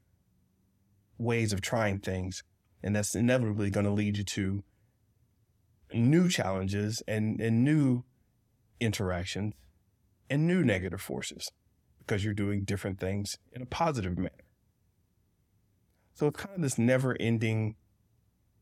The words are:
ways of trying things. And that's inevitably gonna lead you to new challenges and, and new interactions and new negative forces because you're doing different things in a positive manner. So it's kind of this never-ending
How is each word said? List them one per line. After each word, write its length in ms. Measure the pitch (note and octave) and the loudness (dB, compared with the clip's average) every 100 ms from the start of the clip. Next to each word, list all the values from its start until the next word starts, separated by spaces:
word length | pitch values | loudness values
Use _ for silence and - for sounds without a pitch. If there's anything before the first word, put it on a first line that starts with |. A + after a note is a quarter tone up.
| _ _ _ _ _ _ _ _ _ _ _ - | _ _ _ _ _ _ _ _ _ _ _ -6
ways 340 | A#2 A#2 A2 | -2 0 0
of 100 | F#2+ | 0
trying 380 | - A#2+ G#2 G2 | 0 0 2 0
things. 440 | G2 F#2 F#2 - - _ _ _ | -2 -4 -4 -8 -14 _ _ _
And 120 | G2 G#2 | -2 0
that's 200 | G#2 F#2 | 0 2
inevitably 540 | A#2+ B2+ A2+ G#2 G2+ | 4 4 2 0 0
gonna 220 | G2+ G#2 | 2 2
lead 260 | G#2 G#2 G#2 | 2 0 -2
you 60 | |
to 400 | G2 - F#2+ G2 - _ _ _ _ _ _ _ _ _ _ _ _ | -4 -2 -2 -4 -8 _ _ _ _ _ _ _ _ _ _ _ _
new 360 | A2+ A#2+ E3 F3+ | 2 4 6 4
challenges 720 | - F#2+ F#2+ F#2+ G2+ G#2+ A2+ - | 2 0 0 0 0 -2 -4 -4
and, 340 | G#2+ G#2+ G2+ | -2 0 0
and 220 | A2+ A2+ | 2 4
new 420 | C3+ D#3 C#3 B2 - _ _ _ _ _ _ - | 4 4 4 2 -4 _ _ _ _ _ _ -4
interactions 760 | A#2 G2+ F#2 F2+ F#2 F#2+ G#2 - - _ _ _ _ _ - | -2 0 -2 -2 -4 -6 -6 -8 -18 _ _ _ _ _ -4
and 180 | C#3 E3 | 0 2
new 160 | F3+ | 2
negative 380 | C3 F#2 F#2 F#2+ | 4 2 -2 -6
forces 500 | - B1+ - - - - _ _ _ _ | -8 -8 -8 -10 -14 -16 _ _ _ _
because 240 | - G#2 | -4 -2
you're 100 | G#2+ | -2
doing 300 | G2+ G2+ G2+ | -2 -2 -2
different 360 | F#2+ G2+ G2+ F#2+ | -2 -4 -4 -4
things 400 | F#2 G2+ G#2 - _ | -4 -4 -6 -10 _
in 100 | B2+ | -14
a 40 | B2+ | -8
positive 520 | - E3 C3 F2+ F2 | -2 0 0 -2 -2
manner. 280 | F#2 - _ _ _ _ _ _ _ _ _ _ _ _ _ _ _ _ _ | -4 -8 _ _ _ _ _ _ _ _ _ _ _ _ _ _ _ _ _
So 140 | - D3 | -2 -2
it's 100 | - | 0
kind 180 | - F#3+ | -6 -2
of 60 | |
this 160 | C#3+ - | -2 2
never-ending 1000 | A#2 C3 C3 - A2+ A2+ A2+ A2 A2 A2 _ _ _ _ _ _ _ _ | 4 4 2 0 0 0 0 0 -2 -6 _ _ _ _ _ _ _ _